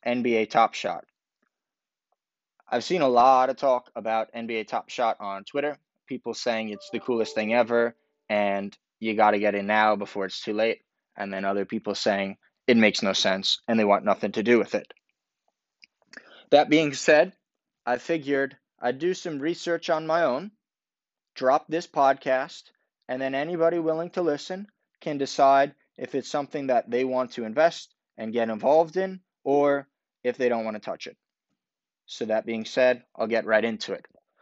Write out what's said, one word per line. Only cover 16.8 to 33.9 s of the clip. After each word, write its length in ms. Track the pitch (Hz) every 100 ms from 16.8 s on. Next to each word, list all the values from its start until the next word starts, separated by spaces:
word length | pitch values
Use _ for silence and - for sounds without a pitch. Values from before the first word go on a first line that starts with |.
| 151
said, 400 | 131 - 151 185 - _ _ _ _
I 140 | - 127
figured 580 | - 170 139 139 135 - _ _
I'd 200 | 123 131
do 120 | 175
some 280 | 180 180 147
research 500 | 151 170 175 165 -
on 160 | 160 160
my 160 | 165
own, 300 | 160 127 202 - _ _ _ _ _ _ _
drop 320 | - 131 147 -
this 220 | 160 170
podcast, 840 | 156 139 131 139 131 139 - - _ _ _ -
and 120 | 127
then 140 | 135
anybody 460 | 135 156 175 165 170
willing 300 | 160 160 175
to 120 | 180
listen 460 | 170 143 - 185 208 _ _ _
can 180 | 165 147
decide 560 | 139 - 139 135 143 - _ -
if 160 | 135
it's 140 | 139 123
something 400 | 147 139 156 139
that 200 | 120 113
they 160 | 120
want 280 | 131 127 123
to 120 | -
invest 480 | 110 117 165 - - _ _ -
and 160 | 113
get 180 | 117 117
involved 460 | 107 131 156 165 170
in, 220 | 190 190 _ _
or 460 | 135 143 143 143 135 _ _ _
if 140 | 123 123
they 120 | 123
don't 160 | 117
wanna 140 | 110 107
touch 300 | 104 - -
it. 80 | - _ _ _ _ _ _ _ _ _
So 200 | - 110
that 200 | 110 110
being 200 | 113 110
said, 360 | - 127 123 _ -
I'll 100 | 110
get 200 | 113 107
right 180 | 110
into 300 | 113 107 -